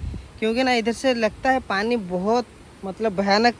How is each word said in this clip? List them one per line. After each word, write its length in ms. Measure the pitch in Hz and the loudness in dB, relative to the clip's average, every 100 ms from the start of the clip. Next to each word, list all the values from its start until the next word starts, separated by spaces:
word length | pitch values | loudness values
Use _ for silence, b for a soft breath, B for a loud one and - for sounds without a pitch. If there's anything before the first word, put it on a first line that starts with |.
| B B B - | B B B -6
क्योंकि 240 | 220 226 | -2 0
ना 100 | 262 | 2
इधर 200 | 247 220 | 2 0
से 220 | 226 269 | 0 0
लगता 360 | 233 220 214 262 | 0 0 0 0
है 100 | 262 | 0
पानी 360 | 247 196 214 240 | 0 -2 -2 -2
बहुत, 500 | 180 180 196 233 233 - - - | -2 -4 0 0 -2 -10 -20 -12
मतलब, 360 | 190 180 220 185 | -10 -4 -2 0
भयानक 340 | 196 202 233 233 | 2 4 4 4